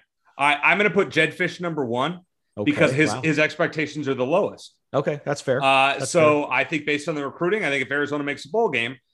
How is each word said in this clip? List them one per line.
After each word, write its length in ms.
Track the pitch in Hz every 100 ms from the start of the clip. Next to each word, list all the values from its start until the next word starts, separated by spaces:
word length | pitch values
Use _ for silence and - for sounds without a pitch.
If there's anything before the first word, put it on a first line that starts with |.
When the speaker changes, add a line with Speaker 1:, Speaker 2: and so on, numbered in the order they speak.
| _ _ _ -
Speaker 1:
I, 200 | 143 143
I'm 200 | 151 180
gonna 140 | 208
put 180 | 190 160
Jedd 260 | 143 160
Fisch 240 | 160 175 175
number 280 | 175 156 123
one. 340 | 120 143 175 - _ _ -
Speaker 2:
Okay, 120 | 104
Speaker 1:
because 220 | 147 151
his, 180 | 127 156
Speaker 2:
wow. 120 | 117
Speaker 1:
his 160 | 160 151
expectations 680 | 156 - 160 156 147 147 135
are 60 |
the 120 | 127 127
lowest. 480 | 175 151 95 - _ _
Speaker 2:
Okay, 280 | 135 156 147
that's 160 | - 143
fair. 220 | - 127
Speaker 1:
Uh, 360 | 135 135 135 139
Speaker 2:
That's 120 | 135
Speaker 1:
so 320 | 175 151 147
Speaker 2:
fair. 100 | 143
Speaker 1:
I 120 | 131
think 220 | 135 156 147
based 220 | 147 170
on 60 |
the 100 | 151
recruiting, 400 | 139 - 175 214
I 60 | 165
think 160 | 139 131
if 40 |
Arizona 340 | 143 147 147
makes 200 | 143 139 139
a 40 |
bowl 180 | 196 226
game, 280 | 127 117 131 _